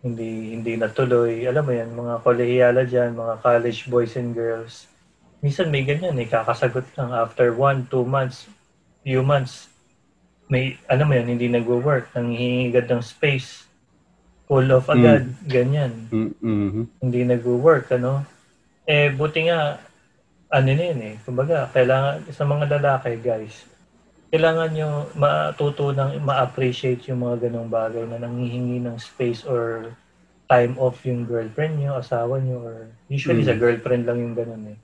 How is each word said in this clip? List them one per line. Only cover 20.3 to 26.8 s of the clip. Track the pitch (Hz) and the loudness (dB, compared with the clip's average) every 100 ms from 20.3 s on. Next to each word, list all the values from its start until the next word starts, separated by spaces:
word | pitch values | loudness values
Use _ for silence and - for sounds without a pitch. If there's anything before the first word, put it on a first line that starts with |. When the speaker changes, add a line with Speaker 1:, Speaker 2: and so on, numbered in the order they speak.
| _ _ | _ _
Speaker 1:
ano | 147 131 | 2 2
na | 139 | 2
yun | 175 147 | 0 -4
eh, | 107 107 | -6 -12
kumbaga, | - 123 143 165 127 | -8 -4 0 0 0
kailangan, | 131 123 131 139 151 156 | 2 4 4 2 -4 -10
sa | 143 | -4
mga | 143 147 143 | -2 0 0
lalaki, | 147 143 135 131 117 | 0 2 0 -2 -4
guys, | 117 113 107 - - _ _ _ _ _ _ | -4 -4 -6 -16 -20 _ _ _ _ _ _
kailangan | 160 165 160 165 | 0 2 2 -2
nyo | 156 156 147 147 | -2 -4 -4 -6
matuto | 160 143 151 151 151 147 143 143 | 0 2 2 -2 -2 -4 0 -2
ng | 139 135 139 | 0 -2 -2
ma-appreciate | 143 135 127 - 131 123 | -2 0 0 0 -2 -2